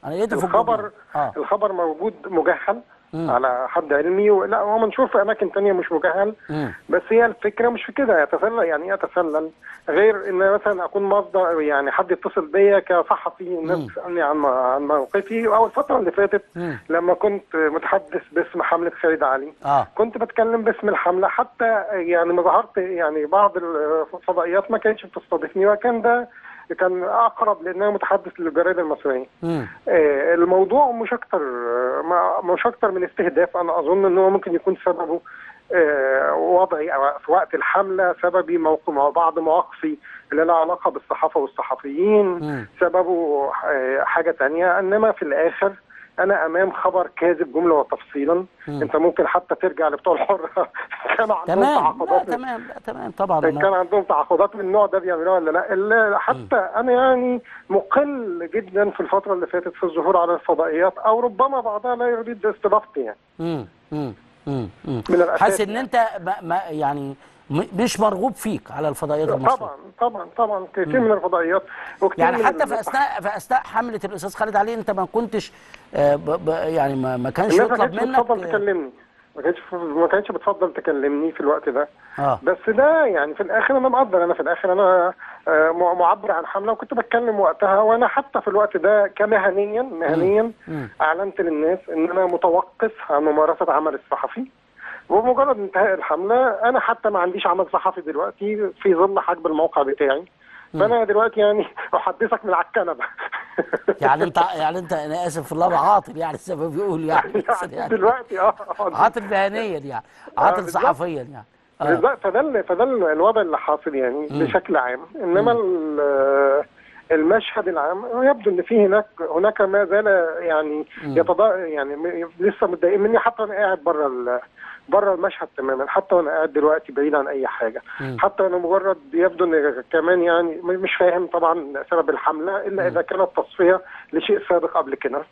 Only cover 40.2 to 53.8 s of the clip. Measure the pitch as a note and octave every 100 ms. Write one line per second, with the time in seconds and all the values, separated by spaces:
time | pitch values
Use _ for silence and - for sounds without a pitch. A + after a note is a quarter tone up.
40.2 | - D3 E3 E3+ D#3+ F3 F3 C#3 _ C#3
41.2 | D#3+ E3 C3+ - B2+ C3 C#3+ C#3+ G3 G#3+
42.2 | G3+ F3 D3+ C#3+ G#2 - F3+ F3 F3 F3
43.2 | E3 D3 C#3 - - C#3+ C3 C3+ - E3+
44.2 | E3 - C#3 D#3+ F3+ F3+ F#3+ G#3 A3 -
45.2 | E3 C#3 E3 - G3 G3 _ - - -
46.2 | F#3 G3 D#3+ E3 F#3+ - F#3 F#3 F3 -
47.2 | E3+ E3 D#3+ C3 F3 D#3 B2+ C3 - C#3+
48.2 | C#3 E3+ F#3 _ - D3 C#3+ D#3 E3+ E3+
49.2 | D#3 F3+ - E3 F#3 - D#3+ C#3+ - D#3+
50.2 | - G3 D#3+ - E3 - - - - -
51.2 | A3 G3 D#3+ F3+ C4 D4 D3+ - E3+ C4+
52.2 | - A#3+ C4 A#3 - - - B3 - -
53.2 | F#3+ E3 D#3+ D3 G3 F#3+